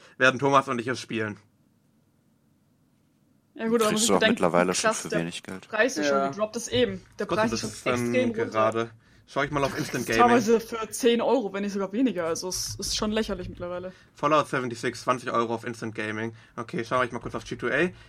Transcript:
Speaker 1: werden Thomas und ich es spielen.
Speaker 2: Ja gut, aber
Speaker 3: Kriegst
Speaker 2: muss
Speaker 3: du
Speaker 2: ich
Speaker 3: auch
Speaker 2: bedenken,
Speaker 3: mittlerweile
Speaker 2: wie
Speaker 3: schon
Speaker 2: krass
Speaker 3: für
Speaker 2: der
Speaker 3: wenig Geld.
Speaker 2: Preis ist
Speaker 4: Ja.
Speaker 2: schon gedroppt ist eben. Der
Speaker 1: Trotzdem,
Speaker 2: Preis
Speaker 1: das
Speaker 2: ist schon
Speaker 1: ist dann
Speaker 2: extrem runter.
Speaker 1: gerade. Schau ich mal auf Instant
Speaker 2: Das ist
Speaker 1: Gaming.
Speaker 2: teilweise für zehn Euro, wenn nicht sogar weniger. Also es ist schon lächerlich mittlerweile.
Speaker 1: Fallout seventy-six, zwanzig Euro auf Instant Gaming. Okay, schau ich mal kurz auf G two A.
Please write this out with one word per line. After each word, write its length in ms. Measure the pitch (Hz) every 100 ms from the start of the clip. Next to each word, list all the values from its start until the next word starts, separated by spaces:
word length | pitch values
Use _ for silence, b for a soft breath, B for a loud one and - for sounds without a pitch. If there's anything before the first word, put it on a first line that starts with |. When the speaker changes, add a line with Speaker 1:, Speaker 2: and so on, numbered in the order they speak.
| b _
Speaker 1:
werden 220 | 127 127
Thomas 280 | 139 139 135
und 120 | 123
ich 80 | 117
es 120 | 120
spielen. 380 | - 113 107 104 _ _ _ _ _ _ _ _ _ _ _ _ _ _ _ _ _ _ _ _ _ -
Speaker 2:
Ja 120 | 226
gut, 140 | 233
aber 80 | 214
Speaker 3:
Kriegst 20 |
Speaker 2:
muss 80 | 214
Speaker 3:
du 40 | 220
Speaker 2:
ich 60 |
Speaker 3:
auch 80 | 190
Speaker 2:
bedenken, 140 | 220 -
Speaker 3:
mittlerweile 360 | 87 85 90
Speaker 2:
wie 40 | 90
Speaker 3:
schon 140 | 220
Speaker 2:
krass 100 | 220
Speaker 3:
für 80 | 85
Speaker 2:
der 100 | 80
Speaker 3:
wenig 240 | 85 -
Geld. 240 | - 190 -
Speaker 2:
Preis 300 | 214 247 285
ist 80 | 147
Speaker 4:
Ja. 160 | -
Speaker 2:
schon 80 | 139
gedroppt 240 | 160 214 240
ist 120 | -
eben. 320 | 240 233 190 - -
Der 100 | 202
Speaker 1:
Trotzdem, 220 | 180 220
Speaker 2:
Preis 20 |
Speaker 1:
das 20 |
Speaker 2:
ist 60 | 226
schon 80 | 110
Speaker 1:
ist 140 | 104 -
dann 80 | 123 120 123
Speaker 2:
extrem 140 | 117
runter. 160 | 110 117
Speaker 1:
gerade. 460 | 110 110 110 113 - b b _
Schau 160 | -
ich 80 | 143
mal 120 | 147
auf 140 | 139 -
Instant 300 | - 131 -
Speaker 2:
Das 60 | 113
ist 20 |
Speaker 1:
Gaming. 60 | 240
Speaker 2:
teilweise 320 | 240 214 233
für 300 | 220 226 214
zehn 320 | - 240 233
Euro, 320 | 165 240 202
wenn 100 | 190
nicht 100 | 202
sogar 180 | 196 190
weniger. 340 | 202 262 180 165
Also 220 | 165 185
es 260 | 185 - -
ist 200 | 202 -
schon 160 | 214
lächerlich 360 | 214 220 185 180
mittlerweile. 420 | - 175 180 185 b b -
Speaker 1:
Fallout 320 | 147 151 139
seventy-six, 560 | 143 123 117 131 113
zwanzig 260 | - 127 120
Euro 220 | 113 117
auf 120 | 113 120
Instant 280 | 117 113
Gaming. 400 | 107 107 107 113 113 b -
Okay, 280 | 117 - 113
schau 180 | 127
ich 80 | 123
mal 80 | 120
kurz 160 | - 117
auf 80 |
G 120 | - 120
two 120 | 120
A. 220 | 135 180 B